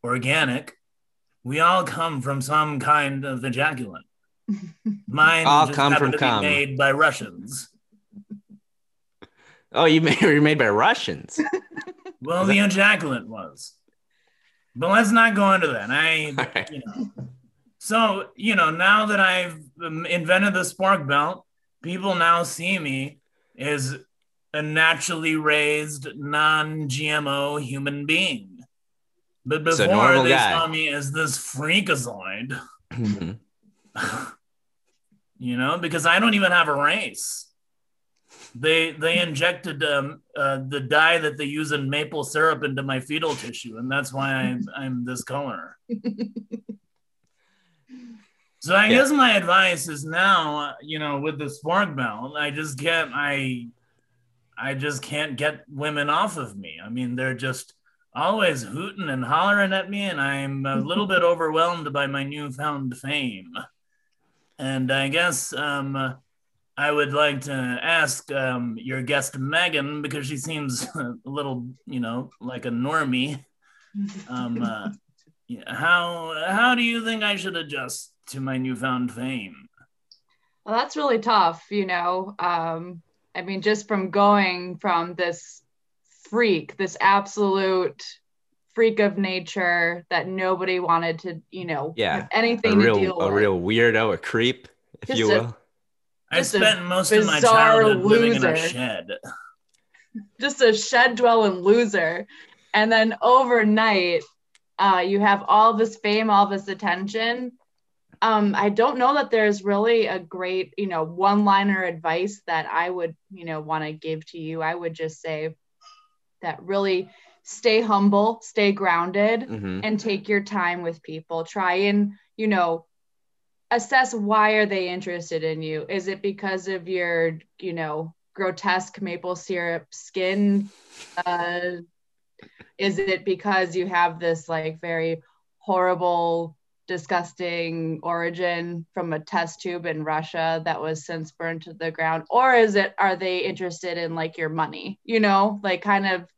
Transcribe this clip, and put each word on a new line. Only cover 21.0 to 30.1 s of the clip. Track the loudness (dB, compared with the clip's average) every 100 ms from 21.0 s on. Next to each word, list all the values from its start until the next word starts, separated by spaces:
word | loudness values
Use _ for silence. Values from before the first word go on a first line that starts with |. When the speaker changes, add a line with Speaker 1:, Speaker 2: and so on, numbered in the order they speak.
| 2
Speaker 1:
belt, | 2 0 -4 _ _ _ _
people | -8 -4 -2
now | 2 4 4
see | 2 -4 -4 -2
me | -2 -4 -6 -12 _ _ _ -8
as | -4 -2 -4 -6 -14 _ _ _ _
a | -6
naturally | -2 2 2 2 -2 -2 0 0
raised, | 2 2 2 0 -4 -10 -12 -12
non-G | -4 2 4 2 0 -4 -6 -4 -2
M | -2 -2
O | -2 -2 -4
human | -6 -6 -6 -4 0
being. | 0 0 -4 -10 -20 -20 _ _ _ _ _ _ _
But | -4 -2 2
Speaker 3:
It's | 2
a | 4
Speaker 1:
before, | 6
Speaker 3:
normal | 6